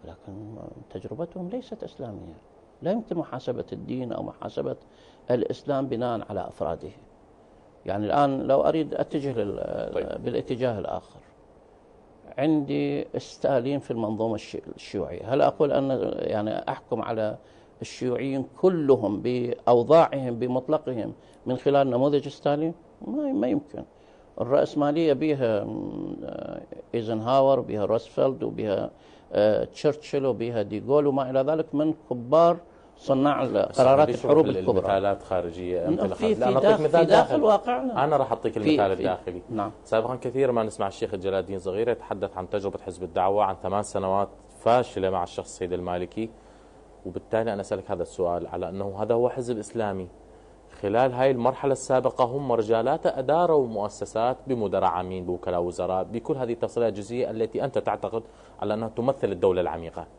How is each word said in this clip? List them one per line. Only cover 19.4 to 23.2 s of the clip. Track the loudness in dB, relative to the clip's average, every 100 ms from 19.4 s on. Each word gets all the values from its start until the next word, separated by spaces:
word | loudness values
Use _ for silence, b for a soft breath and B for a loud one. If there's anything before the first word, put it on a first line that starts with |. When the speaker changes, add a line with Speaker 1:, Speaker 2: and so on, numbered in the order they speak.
| -2 -2 4 4 8 6 6 2 -4 -4
Speaker 1:
بمطلقهم | -2 -2 0 -2 -2 -4 -6 -8 B B -4
من | 0
خلال | 4 4 4
نموذج | 4 4 2 -2
ستالين؟ | -4 -2 0 -2 -6 -18 -16 -8
ما، | -6